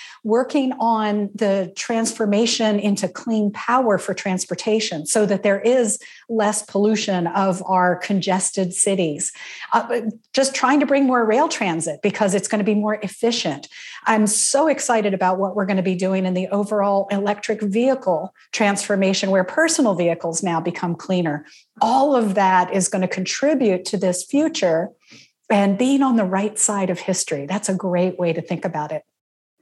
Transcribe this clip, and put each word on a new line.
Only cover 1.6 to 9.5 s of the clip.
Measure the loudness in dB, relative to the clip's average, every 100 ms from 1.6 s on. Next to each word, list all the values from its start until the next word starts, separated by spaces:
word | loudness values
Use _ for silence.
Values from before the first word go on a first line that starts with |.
| -2 -6
transformation | -4 -2 -2 -2 0 2 2 2 0 2
into | 0 0 -2
clean | -6 -2 0 0
power | -2 0 2 2 0
for | -2
transportation | -6 -4 -4 -4 -6 0 0 0 -4 -2
so | 2 2
that | 2
there | 2 2
is | 4 2 2 -2 -8 -20 -4
less | 0 0 0
pollution | -2 0 2 2 0 -2 0
of | 0 0 0 0
our | 2 4
congested | 2 0 0 0 0 0 -2 -2
cities. | 0 0 2 0 -2 -6 -10 -16